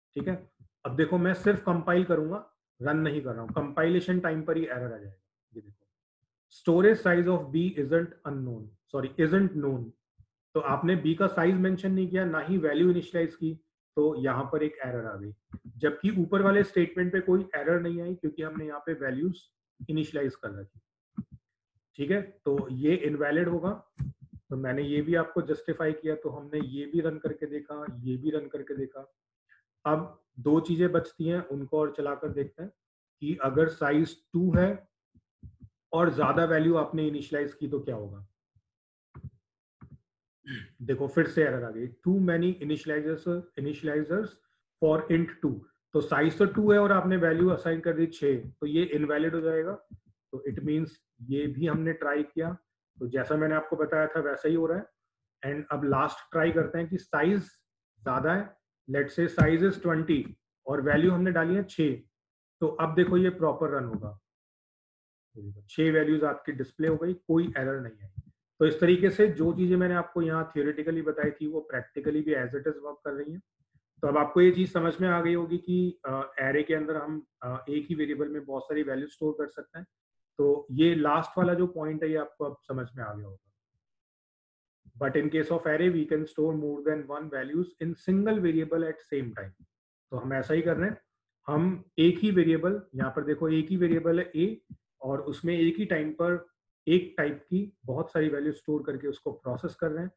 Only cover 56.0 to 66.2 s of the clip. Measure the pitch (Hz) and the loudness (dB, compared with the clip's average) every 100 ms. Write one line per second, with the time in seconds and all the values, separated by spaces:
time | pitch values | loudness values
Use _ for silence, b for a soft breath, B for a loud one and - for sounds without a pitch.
56 | 151 - - 160 165 165 151 165 165 180 | 0 -4 -6 0 2 2 0 -2 -4 -6
57 | - 151 160 202 160 _ _ _ _ _ | -4 0 2 2 -2 _ _ _ _ _
58 | 131 127 151 190 202 - _ _ - 139 | -4 -2 0 0 -4 -12 _ _ -4 -2
59 | 143 - 170 170 151 165 190 190 175 160 | -2 0 0 4 4 6 2 2 0 0
60 | 160 147 - - _ _ 135 143 139 147 | 2 0 0 -12 _ _ -4 -2 2 4
61 | 180 180 185 165 165 196 190 - 151 120 | 4 4 2 2 2 0 -2 0 0 0
62 | - _ _ _ _ _ 156 - 160 160 | -8 _ _ _ _ _ -4 0 0 4
63 | 180 180 185 180 160 - 151 139 120 107 | 4 4 4 2 0 2 -2 -2 -4 -6
64 | 104 104 _ _ _ _ _ _ _ _ | -8 -12 _ _ _ _ _ _ _ _
65 | _ _ _ 110 101 98 - - 160 156 | _ _ _ -16 -14 -14 -10 0 2 2
66 | 151 156 | 2 2